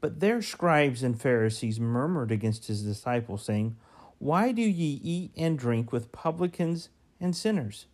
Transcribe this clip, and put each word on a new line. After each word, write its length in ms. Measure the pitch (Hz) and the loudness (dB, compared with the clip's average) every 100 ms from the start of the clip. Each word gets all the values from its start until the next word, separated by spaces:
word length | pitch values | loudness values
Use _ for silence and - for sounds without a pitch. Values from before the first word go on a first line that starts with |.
But 200 | 151 - | -4 0
their 200 | 190 233 | 2 2
scribes 600 | 208 - 175 151 147 120 | -2 0 4 6 4 2
and 180 | 127 117 | 0 0
Pharisees 600 | 139 123 110 110 117 110 | 2 4 4 0 -2 -2
murmured 500 | 117 120 143 180 117 | 0 0 0 0 0
against 360 | 110 110 107 - | 0 0 -2 -4
his 160 | 104 | -4
disciples, 600 | 104 104 - 123 113 101 | -2 -4 -2 -2 -2 -8
saying, 300 | - 107 110 113 - - - _ | -2 0 0 -4 -16 -20 -20 _
'Why 320 | - 165 233 | 0 2 2
do 100 | 226 | 2
ye 380 | 220 175 165 139 | 2 2 0 -2
eat 300 | - 175 185 - | -4 -4 -6 -2
and 220 | 165 160 | 0 0
drink 320 | 123 117 117 | 0 0 0
with 220 | 123 117 | -2 -6
publicans 800 | - 165 165 180 - 165 165 - _ _ _ | -6 -4 -2 -2 0 -2 -2 -6 _ _ _
and 160 | 180 | -4
sinners?' 520 | 175 220 208 113 104 - | -2 0 -2 -2 -10 -20